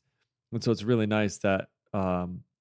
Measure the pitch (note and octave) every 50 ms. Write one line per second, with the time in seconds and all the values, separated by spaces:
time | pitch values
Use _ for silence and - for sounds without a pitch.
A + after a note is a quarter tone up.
0 | _ _ _ _ _ _ _ _ _ _ A#2+ A2+ - A#2+ A2+ G2+ G2+ A2+ B2 A2+
1 | G#2+ G#2 A2 G#2+ G#2+ G2 - - - G2+ F#2+ F#2+ - - _ _ _ _ - G2+
2 | F#2+ F#2 F2+ F2+ F2+ F2+ F2+ F2+ - _ _ _